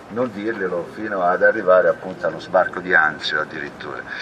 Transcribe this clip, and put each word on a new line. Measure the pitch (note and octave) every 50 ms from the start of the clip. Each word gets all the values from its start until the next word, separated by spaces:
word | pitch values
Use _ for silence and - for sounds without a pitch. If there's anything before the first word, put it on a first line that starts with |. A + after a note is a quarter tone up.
| - -
non | G2 A2+ B2+ B2
dirglielo, | G2 G2+ G2+ A2+ A2+ G2+ F#2+ F2+ F2 F2 E2 - -
fino | G#2+ G#2+ A2 G#2 F#2+
ad | F2+ F2 F2+ F2+
arrivare | G2+ G#2 G#2 A2 G2+ F2+ F#2 F#2 F2 E2+
appunto | E2 - - F#2 F2+ E2+ -
allo | E2 D#2+ D#2+
sbarco | - - F2+ F#2 F2 - - F#2
di | F2 F2+ F#2
Anzio | E2+ D#2+ D#2 D2 D2 - - D#2+ D2+
addirittura. | D#2 D2 D2+ D#2 C#2+ C#2+ C#2+ - - D#2 C2 B1+ C2 - - -